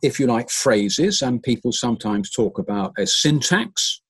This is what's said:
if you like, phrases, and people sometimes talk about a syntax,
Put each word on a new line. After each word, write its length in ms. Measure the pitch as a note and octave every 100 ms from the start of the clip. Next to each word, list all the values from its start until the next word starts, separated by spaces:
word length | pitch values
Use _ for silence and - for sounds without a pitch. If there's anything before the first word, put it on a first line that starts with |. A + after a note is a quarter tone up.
if 160 | C#3+ -
you 80 | C3
like, 220 | A#2 B2
phrases, 720 | - C3+ A2 G2+ A#2 F#3 G3
and 200 | C3 A#2+
people 300 | C3 A2+ B2
sometimes 580 | - B2 A#2 G#2+ G#2 G2
talk 300 | - G#2 -
about 320 | F#2+ G2+ F#2+ -
a 100 | F#2+
syntax, 920 | - D3+ D3 - F#3 A3+ - - - _